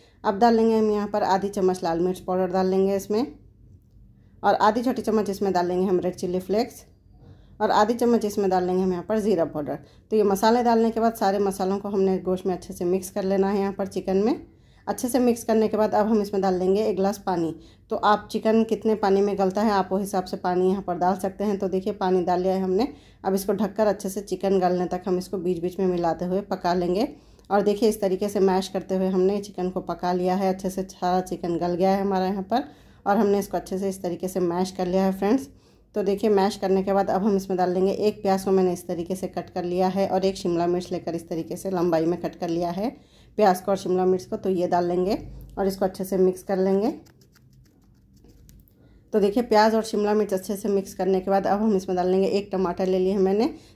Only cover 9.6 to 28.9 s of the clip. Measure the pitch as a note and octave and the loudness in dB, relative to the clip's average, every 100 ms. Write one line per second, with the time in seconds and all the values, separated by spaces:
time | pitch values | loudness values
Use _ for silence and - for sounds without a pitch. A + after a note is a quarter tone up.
9.6 | C#3+ C#3+ - - _ A3 G3+ G3 A3 A#3+ | -6 -8 -12 -20 _ 2 2 4 4 4
10.6 | A#3 A3+ A3+ A3 A3+ A3+ G3 G3 G3 F#3+ | 4 4 2 2 -2 0 0 2 0 -2
11.6 | F#3+ G3 G3+ G3+ F#3+ F#3 F#3 F#3 G3 F3+ | -2 -2 -2 0 2 0 -2 -2 -2 -6
12.6 | - F#3+ F3+ F#3+ F#3+ G#3 F#3+ G3 G3 G3 | -8 -6 -2 -2 -4 -6 -2 0 2 2
13.6 | G3 F#3+ G3 F#3+ F#3+ F#3+ A3 E4 - _ | -2 -2 -6 -4 -2 0 2 -2 -6 _
14.6 | - - - G3+ B3 B3 B3 A#3 - A3 | -20 -14 -8 -4 -2 2 2 0 0 2
15.6 | G#3+ G#3+ G#3+ G#3 G#3+ A3 G3+ G3 F#3+ F3+ | 2 2 2 2 2 2 0 0 0 0
16.6 | F#3 G3+ A3 F#3 F#3+ G#3+ - F3 E3 E3 | 2 2 0 0 -2 -2 -2 -2 -2 -6
17.6 | - - _ A3 G3 G#3 G#3 G#3+ A3 A3 | -16 -20 _ 0 2 2 0 -2 2 2
18.6 | A3 G#3 A3 G#3+ G3+ G3 G3+ F#3+ F#3+ G3 | 2 0 0 2 2 4 2 2 0 2
19.6 | A3 G3 F#3+ F#3+ G3 F#3+ F#3 F#3+ F3+ F3+ | 2 2 0 -2 0 -2 -4 -6 -2 2
20.6 | F#3 G3 F#3+ F3 F3+ F#3+ G3 F#3+ G#3 F#3+ | 2 0 -2 0 0 0 -4 -2 -2 -2
21.6 | F#3+ F#3+ G3+ G3+ F#3 F#3 F3 F3+ F#3 F#3+ | -2 -2 -4 -2 0 2 2 0 2 0
22.6 | F#3 F#3 C#4 - - - F#3+ F#3+ F#3+ G3 | 0 0 -2 -6 -20 -8 -2 -2 0 -2
23.6 | G3+ G#3+ G#3+ G3 G3 G#3 G3 F#3 G3 G3 | -2 0 0 0 -6 -8 -8 -4 0 2
24.6 | F3+ F3+ F3 F3+ G3 F3+ F#3 G3 E3+ F3 | 2 0 -2 -4 -2 -4 -4 -6 -4 -2
25.6 | F3 F3+ F#3 F3+ E3+ D#3+ F3+ F#3 G3+ F#3+ | -4 -2 -2 0 -2 -2 -2 -4 -4 -4
26.6 | F3+ F#3 F3 F3+ D4 - - - - G3+ | -2 -2 0 0 -2 -6 -20 -20 -2 2
27.6 | G3+ G3+ A3+ A3 G3 F#3 G#3 G3+ F#3+ F#3 | 2 2 0 2 -2 0 -2 2 2 2
28.6 | F#3+ F#3+ - | -2 -8 -4